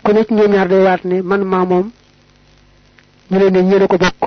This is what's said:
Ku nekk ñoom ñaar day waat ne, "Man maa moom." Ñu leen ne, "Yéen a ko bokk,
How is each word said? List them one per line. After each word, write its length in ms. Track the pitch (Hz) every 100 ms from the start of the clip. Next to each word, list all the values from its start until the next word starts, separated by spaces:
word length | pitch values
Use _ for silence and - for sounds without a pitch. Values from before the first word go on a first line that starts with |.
Ku 80 | 220
nekk 160 | 208 226
ñoom 200 | 214 208
ñaar 160 | 202 185
day 160 | 190
waat 200 | 190 180 180
ne, 160 | 185
"Man 220 | 180 196
maa 220 | 190 185 180
moom." 260 | 180 208 - _ _ _ _ _ _ _ _ _ _ _ _ _
Ñu 60 | 185
leen 140 | 196
ne, 60 | 185 185
"Yéen 140 | 196
a 40 | 196
ko 100 | 180
bokk, 240 | 180 -